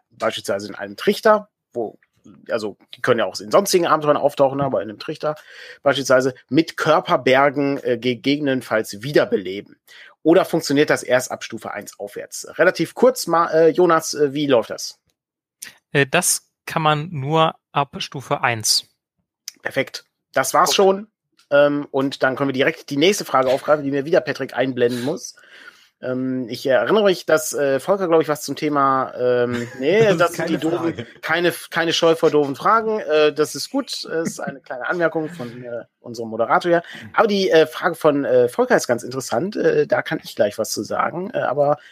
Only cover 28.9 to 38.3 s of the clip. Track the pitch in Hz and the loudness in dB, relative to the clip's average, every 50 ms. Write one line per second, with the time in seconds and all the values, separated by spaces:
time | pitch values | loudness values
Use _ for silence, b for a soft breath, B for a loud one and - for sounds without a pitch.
28.9 | 135 131 127 104 - - 123 123 123 123 123 120 120 120 120 117 - - 131 143 | 2 2 0 -2 -4 -2 0 2 2 2 2 0 -2 -4 -6 -8 -8 -4 0 2
29.9 | 180 214 226 208 185 165 175 170 - - 165 170 160 139 143 160 170 170 165 170 | 2 4 4 4 4 4 2 0 0 -2 -4 -4 -4 -2 -2 -2 -2 -2 -4 -4
30.9 | - - 113 - - - - - 156 170 175 170 170 - - - - 170 165 165 | -6 -6 -10 -14 -14 -12 -6 -4 -2 0 0 0 -2 -2 -6 -6 -4 -2 -2 0
31.9 | 151 - - 165 165 160 - 156 143 151 147 139 143 - - 190 214 226 220 220 | 0 2 2 2 4 4 4 4 4 4 2 2 -2 -2 0 2 2 2 2 0
32.9 | 214 214 - - 151 151 151 151 143 147 151 139 - 143 - - - 269 262 - | -4 -4 -2 0 2 4 4 2 2 0 -2 -2 -4 -6 -10 -6 -4 -4 -4 -4
33.9 | - - - - - 160 165 156 - - - 139 139 135 - - 143 123 120 123 | -8 -12 -10 -6 -6 -4 -4 -4 -6 -8 -8 -10 -10 -12 -14 -12 -12 -8 -6 -4
34.9 | 165 175 170 165 165 165 156 151 180 165 123 120 117 123 127 120 120 117 - - | -2 0 0 0 0 -2 -6 -6 -8 -12 -12 -12 -12 -14 -12 -12 -12 -12 -12 -14
35.9 | _ _ - 120 120 113 117 113 110 110 113 113 147 180 180 175 170 170 B B | _ _ -16 -14 -12 -10 -10 -6 -4 -4 0 2 2 2 2 2 0 0 B B
36.9 | B B B 107 - - 208 214 202 196 190 180 170 160 156 151 - - - 180 | B B B -4 0 2 2 2 2 0 2 4 4 4 4 4 0 -4 -4 -4
37.9 | 165 - - 156 143 143 139 110 | -2 0 2 2 2 2 2 2